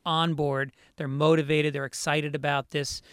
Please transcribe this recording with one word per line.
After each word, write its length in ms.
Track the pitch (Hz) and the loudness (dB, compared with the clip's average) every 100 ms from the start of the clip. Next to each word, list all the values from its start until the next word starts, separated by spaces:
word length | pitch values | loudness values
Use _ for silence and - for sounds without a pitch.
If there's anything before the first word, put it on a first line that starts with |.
| - | -2
on 300 | 160 165 151 | 0 2 0
board, 360 | 147 135 135 - _ - | 0 0 -4 -8 _ -10
they're 100 | 147 | -6
motivated, 640 | 139 156 160 143 151 151 | 2 4 4 4 2 0
they're 120 | 143 135 | -2 -6
excited 500 | - - 151 147 143 | -4 -2 0 -2 -2
about 340 | 143 143 131 | 0 -2 -2
this, 320 | 147 143 - - | -4 -4 -8 -14